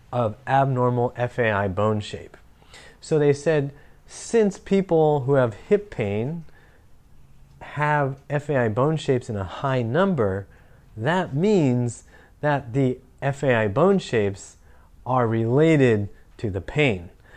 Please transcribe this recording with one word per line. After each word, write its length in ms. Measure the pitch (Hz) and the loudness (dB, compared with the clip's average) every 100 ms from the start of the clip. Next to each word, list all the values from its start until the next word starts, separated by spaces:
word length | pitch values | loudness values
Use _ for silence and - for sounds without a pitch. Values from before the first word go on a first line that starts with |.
| - | -8
of 240 | 127 113 107 - | -2 -2 -4 -2
abnormal 680 | 135 139 127 123 123 120 - | 0 2 2 0 0 -2 -2
F 240 | 123 - | -6 0
A 100 | 113 | 0
I 200 | 101 101 | 0 -2
bone 320 | 92 104 107 | 0 0 0
shape. 340 | 104 95 - - - - - - - - | -4 -12 -16 -20 -20 -20 -20 -20 -20 -16
So 180 | - 156 | -2 2
they 140 | 147 | 4
said, 400 | 139 170 151 143 - - - - | 2 2 0 -2 -8 -20 -20 -20
since 520 | - - 233 208 - | -18 -2 2 2 0
people 600 | - 196 190 165 156 147 | 0 0 2 2 4 2
who 140 | 127 139 | 2 2
have 180 | 123 | 2
hip 360 | - - 202 202 | -2 -2 -2 -2
pain 540 | - 104 104 123 170 156 - - - - - - - - - - - | -6 -4 -2 -4 -8 -12 -20 -20 -20 -20 -20 -20 -20 -20 -20 -20 -20
have 560 | - - 147 151 139 135 - | -14 -4 0 0 0 -4 -6
F 220 | 143 - | -6 -2
A 80 | 139 | 0
I 120 | 117 | 0
bone 280 | 104 143 156 | 2 0 0
shapes 320 | - 127 - | 0 -2 -2
in 60 | 104 | -8
a 80 | |
high 400 | 92 - 139 131 | -6 -6 -4 -2
number, 640 | 113 139 196 160 101 95 101 - - - - 107 | -2 0 0 0 0 -2 -8 -18 -20 -20 -20 -6
that 400 | 117 180 156 135 | -2 -2 -2 -2
means 720 | 202 202 143 123 120 - - - - - | 2 4 2 2 -2 -6 -20 -20 -20 -6
that 320 | 151 143 117 | -2 -2 -4
the 240 | 127 131 123 - - | -2 0 -2 -10 -8
F 220 | 135 135 | -6 -2
A 100 | 139 | 0
I 140 | 117 107 | 2 2
bone 320 | 101 180 196 | 2 2 2
shapes 580 | - 117 101 95 - - - - - - - | 0 0 0 -2 -14 -20 -20 -20 -20 -16 -4
are 220 | 127 117 | 0 0
related 840 | 113 113 131 165 156 131 107 101 - - - | 0 0 4 4 6 4 4 0 -10 -20 -10
to 120 | 110 | -8
the 120 | 92 | -6
pain. 480 | - 151 143 92 85 - - | -6 0 0 0 -6 -20 -20